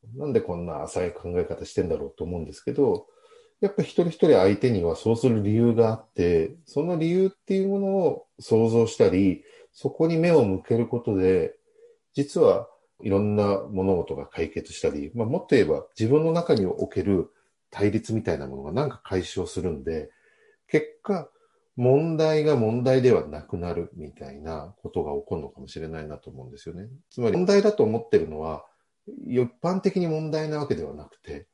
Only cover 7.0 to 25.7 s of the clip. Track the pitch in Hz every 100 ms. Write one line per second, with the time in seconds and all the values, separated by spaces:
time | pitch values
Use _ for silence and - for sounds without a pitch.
7 | 165 180 190 196 _ 190 190 196 196 196
8 | 170 - - _ - 113 113 117 110 -
9 | 107 92 98 85 - - - _ 135 -
10 | 160 165 175 160 107 92 - 117 117 123
11 | 117 98 92 92 80 - _ _ - _
12 | _ - 143 180 131 87 - _ _ _
13 | 110 98 104 104 101 98 - 98 95 90
14 | 80 69 69 - 82 - 78 - 80 73
15 | 71 120 113 165 - 135 80 73 - -
16 | 110 143 160 165 170 135 92 - 90 -
17 | 95 95 78 _ _ _ _ - 101 110
18 | - 110 - 78 69 67 69 110 147 -
19 | - 95 87 - 90 - 90 76 69 80
20 | 73 _ _ _ _ _ _ 156 - -
21 | - 190 147 _ _ _ _ - 123 139
22 | 165 160 156 156 151 139 110 117 127 131
23 | 127 101 76 76 - 90 87 85 85 87
24 | 76 - 71 69 78 78 76 - 87 92
25 | 76 71 - 85 71 - 67